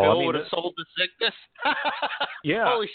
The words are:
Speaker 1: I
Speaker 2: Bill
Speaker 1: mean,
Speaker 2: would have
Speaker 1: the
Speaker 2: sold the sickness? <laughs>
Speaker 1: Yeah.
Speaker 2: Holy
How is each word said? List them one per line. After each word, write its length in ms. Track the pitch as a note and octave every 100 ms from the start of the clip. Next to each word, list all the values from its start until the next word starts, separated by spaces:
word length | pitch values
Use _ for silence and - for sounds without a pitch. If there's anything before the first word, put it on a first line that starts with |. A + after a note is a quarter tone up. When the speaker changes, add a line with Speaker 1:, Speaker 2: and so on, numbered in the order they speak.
| G2
Speaker 1:
I 40 |
Speaker 2:
Bill 20 | A2
Speaker 1:
mean, 100 | -
Speaker 2:
would 100 | D3+
have 80 |
Speaker 1:
the 60 | D3+
Speaker 2:
sold 240 | F3 F3 E3+
the 100 | E3 -
sickness? 360 | F3+ - - - - -
<laughs> 100 | D4 - - - D4 - C#4+ -
Speaker 1:
Yeah. 280 | D3 G#3 -
Speaker 2:
Holy 180 | A#3 -